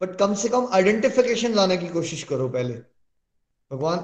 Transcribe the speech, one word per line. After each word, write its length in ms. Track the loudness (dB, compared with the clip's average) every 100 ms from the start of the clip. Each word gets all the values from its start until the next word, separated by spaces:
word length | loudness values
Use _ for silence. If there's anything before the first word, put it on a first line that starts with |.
but 140 | -8 0
कम 140 | 0
से 160 | 0 0
कम 180 | 0 2
आइडेंटिफिकेशन 840 | 4 4 4 2 2 2 0 0 2
लाने 220 | 2 2
की 100 | -2
कोशिश 360 | -4 -4 -8
करो 240 | -6 -4 -2
पहले। 240 | -2 -4 -6 -14 _ _ _ _ _ _ _ _
भगवान 280 | -6 -2 -2